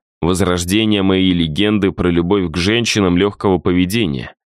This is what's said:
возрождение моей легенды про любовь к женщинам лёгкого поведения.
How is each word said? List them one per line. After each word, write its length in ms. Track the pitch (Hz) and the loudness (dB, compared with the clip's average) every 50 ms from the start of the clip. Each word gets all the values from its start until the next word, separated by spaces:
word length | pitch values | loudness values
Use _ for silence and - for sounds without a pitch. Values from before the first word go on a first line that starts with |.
| _ _ _ - | _ _ _ -4
возрождение 800 | - 82 95 87 98 87 90 87 87 87 95 107 110 107 107 101 | -2 -2 0 0 0 0 -2 -2 -2 -2 0 0 2 2 2 2
моей 300 | 95 95 95 95 95 92 | 2 2 2 2 2 2
легенды 600 | 90 87 85 80 76 80 101 104 107 104 92 95 | 2 0 0 -2 -2 -2 0 0 0 0 0 -2
про 180 | 82 - 95 90 | -2 0 0 0
любовь 420 | 85 85 87 87 104 101 92 85 | 0 0 0 0 0 0 0 -2
к 60 | 78 | -4
женщинам 600 | 87 85 98 110 120 117 110 - 110 98 90 87 | -2 -2 0 0 0 -2 -2 0 0 0 2 2
лёгкого 400 | 87 98 101 98 - - 104 92 | 2 0 0 -2 -2 -2 0 0
поведения. 800 | 85 - 98 90 90 92 90 98 120 110 80 69 64 57 - - _ _ _ | 0 0 0 0 0 0 0 0 -2 -2 -2 -4 -6 -10 -12 -18 _ _ _